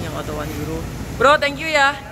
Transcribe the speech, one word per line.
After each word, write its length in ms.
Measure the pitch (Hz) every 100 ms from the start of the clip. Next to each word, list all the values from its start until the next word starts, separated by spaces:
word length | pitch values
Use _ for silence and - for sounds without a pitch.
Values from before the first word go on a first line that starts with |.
| 165
yang 80 |
auto 240 | 147 151 151
one 100 | 147 156
euro. 160 | 151 160 - - - -
Bro, 240 | 269 294
thank 160 | 285 277
you 80 | 320
ya. 320 | 302 277 269 -